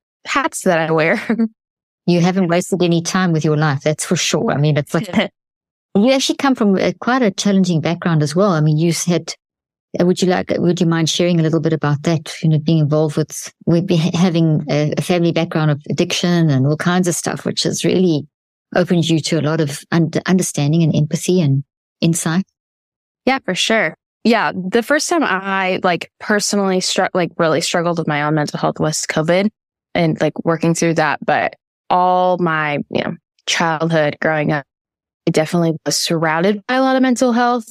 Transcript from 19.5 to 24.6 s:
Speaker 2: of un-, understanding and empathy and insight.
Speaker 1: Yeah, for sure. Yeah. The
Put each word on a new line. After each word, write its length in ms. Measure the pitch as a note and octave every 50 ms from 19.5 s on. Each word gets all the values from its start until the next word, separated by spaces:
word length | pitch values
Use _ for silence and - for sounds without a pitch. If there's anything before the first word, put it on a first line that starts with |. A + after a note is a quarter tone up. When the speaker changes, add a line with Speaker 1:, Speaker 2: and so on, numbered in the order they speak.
| D#3+ D#3+
Speaker 2:
of 180 | D#3 C#3+ C#3+ - - -
un-, 200 | - E3+ E3 D#3 - - -
understanding 560 | - F#3 F#3 E3+ - - - C#3+ C#3+ D#3 E3+
and 140 | E3 D3 -
empathy 440 | D3+ D3 D3+ - D#3 - - F#3 F#3
and 240 | D#3+ C#3+ C3+ C#3 C#3 - _ _ _ _ _ _
insight. 440 | - E3 E3 - - E3 D#3+ F#3+ G3 - _ _ _ _ _ _ _ _ _ _ _ _ _ _ _ B3
Speaker 1:
Yeah, 120 | C4 C4 -
for 80 | - F#3
sure. 420 | - - - A3 A3 F#3 D#3 E3+ - _ _ _ _ -
Yeah. 300 | A3 A#3 G#3+ F3 D3+ F3+
The 280 | F#3+